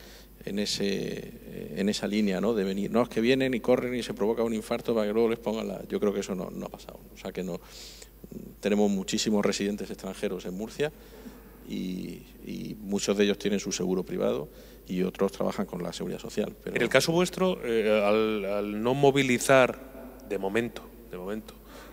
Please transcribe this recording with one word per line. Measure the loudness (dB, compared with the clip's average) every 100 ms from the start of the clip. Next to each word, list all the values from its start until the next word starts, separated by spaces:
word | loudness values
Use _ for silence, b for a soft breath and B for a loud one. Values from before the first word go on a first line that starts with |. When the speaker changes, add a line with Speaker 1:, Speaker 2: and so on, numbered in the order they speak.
| B B B -14
Speaker 1:
en | -6 -4
ese, | -2 0 0
eh, | 0 -2 -6 -10 -14 -14 -12 -8 -2
en | 0
esa | 0 0
línea, | 2 2 2
¿no? | 2
De | 2
venir, | 0 0 0
no, | 2
es | 2
que | 2
vienen | 4 4 4
y | 0
corren | 4 4 4
y | -4
se | -4
provoca | 0 0 2
un | 2
infarto | 0 -2 -4 0
para | 2 2
que |
luego | 4 4
les | 2
pongan | -2 -2 -4
la, | -6 -4
yo | 0
creo | 2
que | 2
eso | -2
no, | -4 -4
no | -6 -8
ha |
pasado, | -10 -14 -16 -18
o | -12
sea | -8
que | -6
no, | -4 -6 B B B B B -20 -16 -14 -14 -4
tenemos | 2 6 6
muchísimos | 4 0 0 2 4
residentes | 2 2 0 -2 -6
extranjeros | -8 -8 -4 -4 -4 -6
en |
Murcia | -6 -8 -2 -4 B B B B B B -18 -8
y, | -6 -4 -4 -6 -10 -16 -16 -10
y | -8 -8 -8
muchos | -4 -2 2 4
de |
ellos | 4 4
tienen | 0 0
su | -2
seguro | -2 0 0
privado | 0 0 0 0 -4 B B B -6
y | -2
otros | -2 0 -2
trabajan | 0 -4 -2 -4
con | -4
la | -6
seguridad | -6 -6 -6
social, | -6 -4 -4 -4
pero | -6 0
Speaker 2:
En |
el | 4
caso | 4 4
vuestro, | 2 2 2 0 0
eh, | 0 2 4 4
al, | 6 4 4 0
al | 0 0 0 0
no | 2
movilizar | 6 6 6 4 2 6 8 8 2 -10 -14 -16 -16 -6
de | -2
momento, | 0 0 -2 -6 -14 -18 -14
de | -10
momento, | -6 -8 -8 -18 B B B